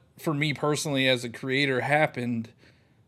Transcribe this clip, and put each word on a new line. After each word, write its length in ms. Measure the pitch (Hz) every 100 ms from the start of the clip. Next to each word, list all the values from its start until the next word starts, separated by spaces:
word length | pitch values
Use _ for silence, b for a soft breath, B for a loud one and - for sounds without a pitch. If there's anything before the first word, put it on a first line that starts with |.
| _ -
for 140 | -
me 200 | 143 151
personally 540 | 127 147 147 156 135 131
as 160 | 127
a 60 | 120
creator 500 | 113 135 131 143 127
happened 680 | 120 147 151 131 120 117 113 b b b b b